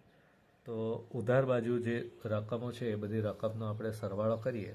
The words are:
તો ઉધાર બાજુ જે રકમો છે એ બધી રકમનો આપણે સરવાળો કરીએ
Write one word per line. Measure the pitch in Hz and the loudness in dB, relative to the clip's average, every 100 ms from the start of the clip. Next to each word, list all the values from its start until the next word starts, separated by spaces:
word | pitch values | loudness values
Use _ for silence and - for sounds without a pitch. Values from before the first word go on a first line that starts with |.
| _ _ _ _ _ _ - | _ _ _ _ _ _ -8
તો | 113 113 117 - 123 | -4 -2 -4 -4 -2
ઉધાર | 110 127 131 | 4 6 6
બાજુ | 123 113 120 117 | 4 4 2 2
જે | 117 - - | 0 -2 -6
રકમો | 110 107 110 117 123 117 | -2 -2 0 -2 -4 -4
છે | 120 | -2
એ | 104 | -2
બધી | 104 110 104 | 0 0 0
રકમનો | 95 110 110 110 | 0 -2 -2 -4
આપણે | 107 110 104 | -2 -4 -2
સરવાળો | 101 98 110 110 | -4 0 2 2
કરીએ | 127 117 92 | -2 -4 -6